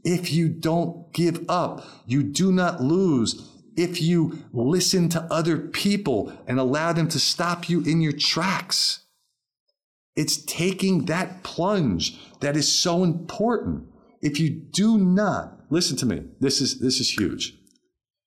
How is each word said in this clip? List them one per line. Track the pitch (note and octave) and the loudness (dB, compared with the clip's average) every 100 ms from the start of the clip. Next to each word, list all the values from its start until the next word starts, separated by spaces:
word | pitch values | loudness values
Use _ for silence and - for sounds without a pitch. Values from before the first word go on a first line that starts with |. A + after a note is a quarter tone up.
if | E3 F3 F3+ | -2 0 0
you | D#3 D#3+ | 2 2
don't | - D#3+ E3+ E3 - - | 0 0 0 0 -6 -8
give | - E3+ - E3+ | 0 0 0 -2
up. | F3 D3+ - - - - | 0 -2 -6 -16 -16 -2
You | C3+ | 0
do | C#3+ D3 F#3+ | 0 2 2
not | F#3 F3 C#3 | 4 2 0
lose | C3 F3 F#3+ C3+ G#2 - - - - - | 0 2 4 2 0 -4 -12 -20 -8 -2
if | E3+ F3 | -2 0
you | D#3+ F3 D3+ - - | 2 4 2 -2 -8
listen | A#2+ B2 E3+ - F#3+ E3+ | -2 0 2 2 2 2
to | E3 E3 | 0 -2
other | D#3 E3+ D#3 | -2 0 -2
people | - - G3+ G3+ F3 A2 - - - | -4 -2 0 0 0 -2 -2 -8 -4
and | B2+ | 0
allow | B2+ D3 E3 | 2 2 0
them | E3+ D#3+ | 0 0
to | C#3 | 0
stop | - - F3 F3 E3+ | -2 0 -2 -2 -2
you | F3 | 0
in | D3 E3 | 2 2
your | D#3 | 2
tracks. | C#3+ - - F#3 F3 - - - - _ _ _ _ _ _ _ _ _ _ _ - | 0 -2 0 -2 -2 -4 -2 -2 -4 _ _ _ _ _ _ _ _ _ _ _ -4
It's | D3+ - | -4 -4
taking | - - F3+ F#3 F#3+ F3+ - | -6 -2 -2 0 2 2 0
that | F3 F#3 - | -2 -4 -8
plunge | - - F3+ G#3 C3+ E2+ - - - - | -10 -2 0 2 2 0 -4 -8 -20 -6
that | C#3+ D3 | -2 0
is | C#3+ | 0
so | - F3 E3+ F3+ | 0 2 2 2
important. | D#3+ - - A3 A#3 - D2 - - _ _ | 0 -4 -2 0 0 -2 -6 -8 -20 _ _
If | D3+ D3 | -4 0
you | D#3+ | 0
do | E3 - - G#3+ A3+ | -2 -6 0 4 4
not, | F3+ F#3 G3+ A2+ D#2+ - - | 4 4 2 -2 -6 -12 -4
listen | D#3+ F3+ C3+ | -2 0 0
to | A#2+ | -2
me, | D2+ - - | -2 -6 -2
this | C3+ - | 0 0
is, | C3 - | -2 -2
this | B2+ B2+ | 0 0
is | B2+ - | 0 0
huge. | G2 - - - _ _ _ _ _ _ | -2 -2 -8 -10 _ _ _ _ _ _